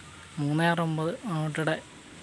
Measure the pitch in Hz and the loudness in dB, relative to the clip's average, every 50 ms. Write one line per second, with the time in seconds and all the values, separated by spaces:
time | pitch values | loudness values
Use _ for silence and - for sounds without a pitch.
0 | - - - - - - - - 147 143 147 156 165 170 170 165 170 160 160 156 | -18 -18 -18 -16 -18 -10 -4 0 2 2 4 6 6 6 6 4 2 2 2 0
1 | 156 165 180 262 - 233 170 156 156 156 147 160 160 156 160 - - - - - | 0 0 -2 -2 -4 -2 -2 0 0 0 0 0 0 0 0 -2 -4 -10 -18 -20
2 | - - - - | -18 -18 -18 -18